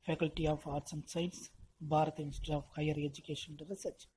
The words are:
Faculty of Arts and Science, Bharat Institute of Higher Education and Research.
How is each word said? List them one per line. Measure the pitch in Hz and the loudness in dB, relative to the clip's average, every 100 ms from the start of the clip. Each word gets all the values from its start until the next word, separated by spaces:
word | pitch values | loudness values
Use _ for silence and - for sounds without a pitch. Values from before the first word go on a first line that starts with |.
| - | 0
Faculty | 160 160 156 156 | 2 2 4 2
of | 151 156 | 2 0
Arts | 143 - | -4 -2
and | 151 - | -8 -4
Science, | 170 175 - - - - _ 156 | -2 -2 -4 -14 -16 -20 _ 2
Bharat | 156 156 156 | 6 6 2
Institute | 147 143 - 147 | -4 -4 0 0
of | 143 - | -2 0
Higher | 151 151 | 2 2
Education | 147 139 - 147 - 147 | 0 -4 -6 -6 -6 -10
and | 156 | -8
Research. | 196 - - - | -4 -4 -6 -18